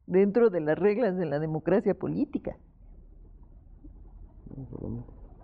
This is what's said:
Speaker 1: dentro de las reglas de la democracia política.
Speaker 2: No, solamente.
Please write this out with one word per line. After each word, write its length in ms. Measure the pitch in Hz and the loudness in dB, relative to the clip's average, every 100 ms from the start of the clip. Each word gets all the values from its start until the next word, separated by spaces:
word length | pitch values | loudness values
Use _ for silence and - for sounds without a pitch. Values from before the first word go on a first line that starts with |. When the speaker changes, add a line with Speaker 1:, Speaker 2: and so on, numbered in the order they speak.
| - | 0
Speaker 1:
dentro 440 | 180 202 202 233 | 4 4 6 4
de 100 | 175 | 4
las 180 | 151 156 | 0 2
reglas 380 | 190 208 233 180 | 2 2 0 0
de 100 | 165 | -2
la 140 | 143 | -2
democracia 540 | 160 156 160 190 220 | -2 -2 2 2 2
política. 640 | 180 143 160 - - - - - - - - - - - - - - - - - - - - - - - - | -2 -2 -2 -2 -4 -8 -12 -16 -20 -20 -20 -20 -20 -20 -20 -20 -20 -20 -20 -20 -20 -20 -20 -20 -20 -16 -14
Speaker 2:
No, 100 | 127 | -10
solamente. 420 | - - 117 123 - - - | -10 -8 -10 -10 -18 -20 -20